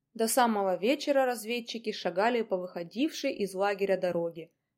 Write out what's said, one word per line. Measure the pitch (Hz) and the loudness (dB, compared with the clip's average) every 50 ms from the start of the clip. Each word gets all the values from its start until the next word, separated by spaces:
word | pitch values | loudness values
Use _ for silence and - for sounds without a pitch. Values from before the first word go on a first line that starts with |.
| _ _ - | _ _ -4
До | - 226 | -2 0
самого | 226 - 262 240 233 214 202 196 190 180 | 2 4 4 4 4 4 2 2 2 2
вечера | 170 185 240 302 294 - 294 277 269 262 | 2 2 2 2 2 2 2 2 4 4
разведчики | 247 247 220 208 220 240 240 233 - - 226 233 220 | 2 0 -2 -4 -4 -4 -4 -4 -6 -8 -8 -6 -6
шагали | 202 - - 180 170 180 208 240 247 233 | -6 -4 -4 -4 0 2 2 2 2 0
по | 220 - 190 | 0 0 -2
выходившей | 185 180 180 - 180 170 165 - 220 294 320 - - - 269 | -2 -4 -4 -8 -8 -10 -8 -4 -2 -2 -2 -2 -2 -4 -4
из | - - 202 185 190 | -2 -2 -4 -4 -2
лагеря | 185 196 202 202 190 196 190 190 | 0 0 0 0 0 0 0 0
дороге, | 180 185 180 175 170 170 170 160 165 160 - _ _ _ _ _ | 2 0 0 0 0 -2 -4 -6 -8 -14 -14 _ _ _ _ _